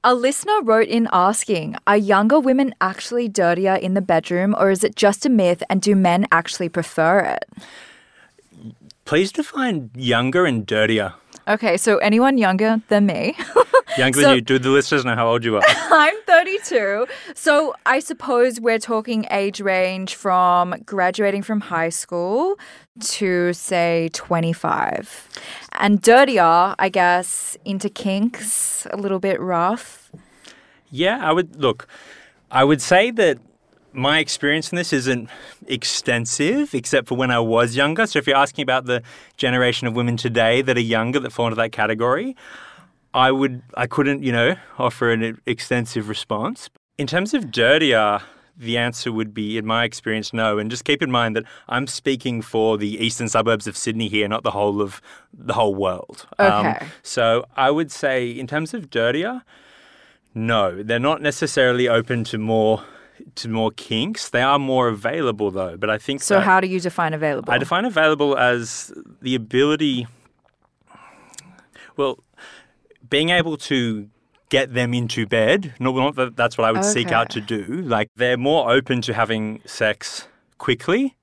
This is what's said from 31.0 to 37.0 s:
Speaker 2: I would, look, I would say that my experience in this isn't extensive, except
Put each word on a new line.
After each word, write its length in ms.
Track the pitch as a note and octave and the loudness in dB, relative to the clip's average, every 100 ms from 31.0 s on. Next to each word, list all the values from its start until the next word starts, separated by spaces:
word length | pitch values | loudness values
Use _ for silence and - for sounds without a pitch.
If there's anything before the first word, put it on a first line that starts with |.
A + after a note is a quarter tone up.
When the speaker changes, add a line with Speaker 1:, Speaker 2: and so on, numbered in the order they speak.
| F3+ A#3+ | -2 0
Speaker 2:
I 100 | D#3+ | 0
would, 280 | E3 E3+ D#3 | 0 -2 -2
look, 260 | C3+ B2+ - - - - - _ _ | -2 -2 -10 -20 -20 -20 -20 _ _
I 140 | C3 | 2
would 160 | C#3 D3+ | 4 2
say 300 | - F3+ A3+ | 4 4 4
that 260 | A3+ F3+ B2+ _ _ _ _ _ | 2 0 0 _ _ _ _ _
my 280 | - C3+ D#3 | -4 0 0
experience 520 | D3+ - C#3+ D#3 D#3 | 0 -2 -2 -2 -2
in 40 | F3 | -6
this 180 | E3+ | -2
isn't 340 | C#3 B2+ B2 A2 - - - - | -2 0 -2 -4 -18 -20 -20 -8
extensive, 1080 | B2+ - - - A#2+ A#2 - D3+ C4+ D4 | -6 -4 -4 -2 -2 -2 -2 0 0 -2
except 340 | C3 A#2 C#3 | -4 0 -2